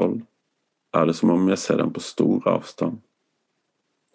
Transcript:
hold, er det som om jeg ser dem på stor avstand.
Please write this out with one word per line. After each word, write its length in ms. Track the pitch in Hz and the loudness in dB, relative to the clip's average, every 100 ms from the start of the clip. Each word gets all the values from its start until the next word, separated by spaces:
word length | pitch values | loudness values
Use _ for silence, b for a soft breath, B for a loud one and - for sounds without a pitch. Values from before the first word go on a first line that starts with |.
hold, 180 | 90 113 - _ _ _ _ _ _ 80 | 0 -2 -10 _ _ _ _ _ _ 0
er 120 | 80 | 0
det 60 | 78 | 2
som 120 | 87 | 2
om 140 | 87 92 | 4 2
jeg 100 | 95 | 0
ser 180 | - - | 0 0
dem 100 | 82 | -2
på 80 | - | -6
stor 460 | - - 80 101 92 | -6 0 0 2 0
avstand. 500 | 90 - - 85 110 - _ _ _ _ _ _ _ _ _ _ | -2 -4 -6 -6 -6 -14 _ _ _ _ _ _ _ _ _ _